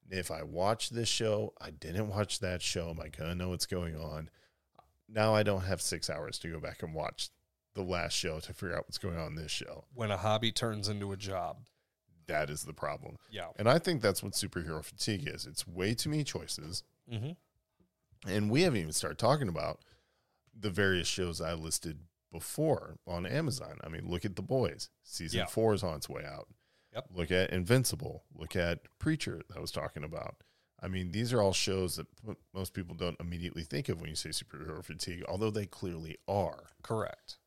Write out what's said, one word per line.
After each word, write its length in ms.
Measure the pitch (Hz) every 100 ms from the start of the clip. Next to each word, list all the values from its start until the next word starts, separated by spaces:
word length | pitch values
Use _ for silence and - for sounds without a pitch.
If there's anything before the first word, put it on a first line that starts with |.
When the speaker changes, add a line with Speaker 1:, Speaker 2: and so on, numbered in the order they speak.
| -
Speaker 1:
If 220 | 95 85
I 120 | 78
watch 460 | 78 80 98 113 -
this 180 | 117 113
show, 440 | - 110 104 110 -
I 120 | -
didn't 380 | 73 78 85 107
watch 300 | 101 101 -
that 220 | 92 90
show, 280 | - - 85
am 100 | 80
I 80 | 78
gonna 260 | - 78 87
know 140 | 90
what's 160 | 87 -
going 300 | 92 85 78
on? 340 | 78 78 78 _ _ _ _ - _ _ _
Now 280 | 110 110 107
I 80 |
don't 180 | 104 98
have 200 | 92 90
six 280 | - 80 -
hours 280 | 76 73 -
to 100 | 85
go 100 | 82
back 220 | 78 -
and 120 | 85
watch 360 | 80 76 - - _ _ _ _ -
the 80 |
last 300 | 90 87 85
show 260 | - 87 78
to 140 | -
figure 220 | - 95 85
out 120 | -
what's 100 | -
going 200 | 98 85
on 100 | 78
in 80 | 76
this 160 | 78
show. 340 | - - - -
Speaker 2:
When 180 | 123 110
a 60 | 98
hobby 340 | 107 107 117
turns 380 | - 117 104 101
into 220 | 104 101
a 60 | 95
job. 500 | 101 95 85 - - _ _ _ _ _ -
Speaker 1:
That 220 | 76 76
is 140 | 73
the 100 | -
problem. 440 | 76 73 71 - - -
Speaker 2:
Yeah. 200 | 104 85 -
Speaker 1:
And 120 | 107
I 80 | 160
think 240 | 175 156
that's 220 | 107 92
what 100 | 104
superhero 500 | - 101 90 80 78
fatigue 440 | - - - 101 73
is. 180 | 80 -
It's 220 | - -
way 260 | 87 95
too 160 | 120 151
many 140 | 151
choices. 580 | 143 - 80 - 78 95 - _ -
Speaker 2:
Mm-hmm. 220 | 113 131 175 _ _ _ _ _ _ _ _ -
Speaker 1:
And 220 | 98 104
we 140 | 127
haven't 160 | 180 117
even 140 | 78
started 260 | 78 80 76
talking 280 | 113 147 117
about 360 | 80 80 78 _ - _ _ _ _ _ -
the 140 | 104
various 360 | 90 98 92 82
shows 320 | - 90 82
I 120 | 82
listed 460 | 85 80 - 85 76 85 _ _
before 680 | 82 - - 156 131 - 80 -
on 200 | 87 87
Amazon. 520 | 147 160 - - 76
I 60 | -
mean, 200 | 82 85
look 160 | 90 107
at 100 | 95
The 60 |
Boys. 480 | 92 131 101 71 - _
Season 360 | - - 80 113
Speaker 2:
Yeah. 60 | 95
Speaker 1:
four 280 | - 110 101
is 80 |
on 120 | 90 80
its 140 | -
way 160 | - 73
out. 220 | 73 - - _ _ _
Speaker 2:
Yep. 140 | 113 -
Speaker 1:
Look 160 | 90 82
at 200 | 90 92
Invincible. 720 | 92 87 127 127 78 78 78 _
Look 220 | - 80 92
at 240 | 85 85 - _
Preacher 420 | 151 156 - 87 -
that 80 | 82
I 20 |
was 120 | 76
talking 320 | - 78 -
about. 340 | 76 78 - - _ _ _ _
I 60 | 90
mean, 240 | 92 90
these 220 | 95 117
are 80 | 123
all 120 | 101
shows 440 | 90 - 95 90 80
that 100 | - - 110
p-, 100 | 95 _
most 200 | 95 95
people 220 | - 87 85
don't 240 | 90 85
immediately 440 | 85 85 87 -
think 260 | 80 143 143
of 100 | 85
when 80 | 80
you 60 | 78
say 140 | 80
superhero 540 | 78 - 69 78 78
fatigue, 400 | 80 80 - 87 -
although 240 | 92 110
they 140 | 107 98
clearly 520 | - 95 85 80 - -
are. 360 | 101 87 73 - _
Speaker 2:
Correct. 540 | - 110 92 - - -